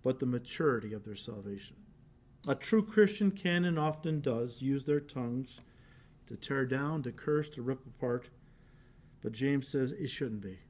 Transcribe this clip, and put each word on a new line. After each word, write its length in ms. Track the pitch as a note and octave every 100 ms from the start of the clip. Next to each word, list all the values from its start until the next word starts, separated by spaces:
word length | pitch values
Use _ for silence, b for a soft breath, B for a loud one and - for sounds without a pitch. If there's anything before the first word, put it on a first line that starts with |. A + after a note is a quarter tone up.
but 160 | B2+ C3
the 60 | B2+
maturity 680 | B2 B2 - D#3 A#2+ G#2
of 120 | G#2+ G#2
their 100 | G2+
salvation. 600 | - G#2+ G2+ G2+ - - - - - - - - D3+
A 80 | C#3
true 300 | - A3 G#3+
Christian 460 | - G3+ G3+ G3+
can 340 | G3 F3+ F3 F3
and 140 | D#3+
often 420 | D#3 D#3 E3 D3+
does 400 | C#3 A#2 A#2+ A#2+
use 220 | C3+ C#3
their 160 | C3+ D3
tongues 600 | C#3+ C3+ A#2+ B2 C3+ - B B B B B B -
to 100 | -
tear 280 | - C#3 B2+
down, 380 | C3 C#3+ D#3
to 80 | B2
curse, 380 | A#2 - D3+ D3+
to 120 | -
rip 240 | B2 C3 -
apart. 440 | - B2+ B2 - - b b b b b b b b
But 100 | A2+
James 360 | A2 C3+ C#3+ C3
says 240 | C#3 C3
it 180 | F#3 C#3
shouldn't 320 | - C3 G#2+
be. 180 | G2 F#2+